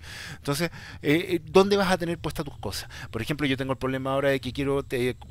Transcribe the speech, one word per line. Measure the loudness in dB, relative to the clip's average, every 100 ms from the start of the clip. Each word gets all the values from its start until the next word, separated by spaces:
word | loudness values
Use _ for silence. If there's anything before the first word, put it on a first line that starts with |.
| -12 -14 -12 -8
Entonces, | -4 0 -2 -4 -14 -2
eh, | 2 2 2
eh, | -2
¿dónde | 6 6 8 6
vas | 4
a | 2
tener | 0 -4
puestas | -4 -4
tus | -8 -8
cosas? | -8 -8 -10 -12 -8
Por | -6
ejemplo, | -4 0 0
yo | 0
tengo | -2
el | -2
problema | -2 -2 0
ahora | 2 2
de | 2
que | -2
quiero, | -2 0 0 0
eh, | 0 0 -2 -8